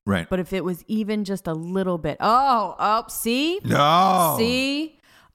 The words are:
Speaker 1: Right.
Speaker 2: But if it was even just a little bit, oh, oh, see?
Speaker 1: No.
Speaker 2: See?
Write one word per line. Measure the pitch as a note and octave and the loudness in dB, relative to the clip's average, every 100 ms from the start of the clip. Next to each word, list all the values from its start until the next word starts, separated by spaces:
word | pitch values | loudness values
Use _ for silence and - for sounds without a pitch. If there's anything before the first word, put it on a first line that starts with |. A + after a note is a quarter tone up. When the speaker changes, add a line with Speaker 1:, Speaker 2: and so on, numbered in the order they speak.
| - | -2
Speaker 1:
Right. | G3 - | -2 -2
Speaker 2:
But | F#3 | -4
if | F3 | -2
it | F#3+ | -4
was | E3+ F3 - | -4 -6 -4
even | G#3+ G#3 G#3+ | -4 -2 -4
just | F#3+ F#3+ - | -4 -6 -6
a | |
little | D#3+ E3+ F#3 F#3 F3 | -8 -4 -4 -2 -2
bit, | D#3 C3+ | -4 -2
oh, | G3 A#3+ C#4 A#3 F#3+ - | 2 2 4 2 0 -2
oh, | G3 A3 - | 0 0 -2
see? | - A3+ B3 D4+ F#4+ | -6 -2 0 0 -2
Speaker 1:
No. | A#2+ C3+ D3 E3+ F#3+ F#3 E3 C3 | -2 2 4 6 4 4 2 2
Speaker 2:
See? | A3+ B3+ C4+ C#4+ D#4 - _ _ _ | 0 0 0 -2 -6 -10 _ _ _